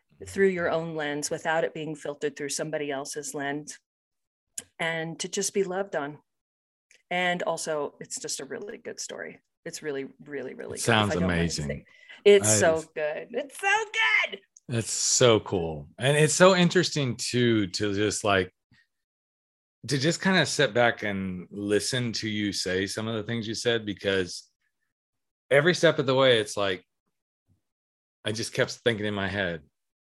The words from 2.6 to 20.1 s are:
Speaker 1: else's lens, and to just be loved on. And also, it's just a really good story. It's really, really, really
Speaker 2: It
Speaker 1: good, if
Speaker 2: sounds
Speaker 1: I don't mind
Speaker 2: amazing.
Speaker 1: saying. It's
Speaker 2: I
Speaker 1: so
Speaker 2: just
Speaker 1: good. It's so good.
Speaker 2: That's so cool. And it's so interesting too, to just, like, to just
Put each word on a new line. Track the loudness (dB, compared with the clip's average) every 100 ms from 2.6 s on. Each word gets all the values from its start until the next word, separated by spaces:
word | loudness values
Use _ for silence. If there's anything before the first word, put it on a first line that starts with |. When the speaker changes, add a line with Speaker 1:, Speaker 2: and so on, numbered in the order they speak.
| -6 -6 -4
Speaker 1:
else's | -6 -6 -10 -10
lens, | -8 -6 -6 -8 -18 _ _ _ _ _ _ _ -16 -14 -6
and | -4 -4 -6 -8
to | -8
just | -4 -4
be | -2
loved | -2 -2 -4
on. | -4 -6 -10 _ _ _ _ _ _ _ _ -6
And | -2 0 0
also, | -2 -4 -4 -4 -4 -10
it's | -12 -10
just | -8 -8
a |
really | -8 -10 -12 -14
good | -14 -12
story. | -12 -10 -12 -14 _ _
It's | -16 -12
really, | -8 -8 -8 -14 -14
really, | -10 -10
really | -12 -12
Speaker 2:
It | -6
Speaker 1:
good, |
if |
Speaker 2:
sounds | 2 4 4
Speaker 1:
I |
don't | 2
mind | 0 2
Speaker 2:
amazing. | 0 -2 -6
Speaker 1:
saying. | -8 -12 -20 -20 2
It's | 6 6 6
Speaker 2:
I |
Speaker 1:
so | 4 4 2
Speaker 2:
just | -2
Speaker 1:
good. | -6 -6 -6 -8
It's | -8 -8 -4
so | 0 0 0 -2 0 0 -2
good. | -8 _ _ -6
Speaker 2:
That's | -4 -2
so | -2 0 6 6 6
cool. | 2 -4 -2 -6 -12 -4
And | 0 4
it's | 4
so | 8 8
interesting | 8 6 4 2 0 -2 -4
too, | -2 2 4 4 0
to | -2 -2
just, | 0 0 0
like, | 2 2 2 _ _ _ _ _ _ _ _ _ _ _ _ _ -4
to | 0
just | 0